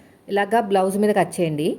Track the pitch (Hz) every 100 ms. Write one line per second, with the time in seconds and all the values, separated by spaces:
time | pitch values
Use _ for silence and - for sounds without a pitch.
0 | - _ - 196 202 233 208 196 190 202
1 | 208 202 165 - 165 147 170